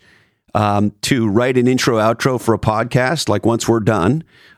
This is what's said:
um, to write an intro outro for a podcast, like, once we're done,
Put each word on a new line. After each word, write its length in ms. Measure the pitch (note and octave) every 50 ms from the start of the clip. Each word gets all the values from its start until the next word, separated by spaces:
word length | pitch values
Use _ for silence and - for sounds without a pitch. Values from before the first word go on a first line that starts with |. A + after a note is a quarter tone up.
| _ _ _ _ _ _ _ _ _ _ -
um, 380 | G#2+ G#2+ G#2 G2+ G#2 G#2 G#2 - _ -
to 240 | - C#3+ B2 A2+
write 300 | G#2+ F#2+ A2+ B2 C3 C3
an 100 | B2+ A#2+
intro 300 | B2+ C3 B2 - C#3+ A#2+
outro 420 | A2 G#2+ A2+ A#2 - - C#3 B2+ A#2
for 140 | - A#2 A2
a 60 | G2
podcast, 720 | - A2 G#2+ A2 A2+ A#2+ - B2+ B2+ C3 E3 C#3+ - -
like, 160 | G#2 G2+ -
once 220 | G#2+ A#2 - -
we're 120 | - A2+ A2+
done, 440 | G2+ A2+ A2 G2 E2 G2+ C3+ D#3+ - - _ - - - -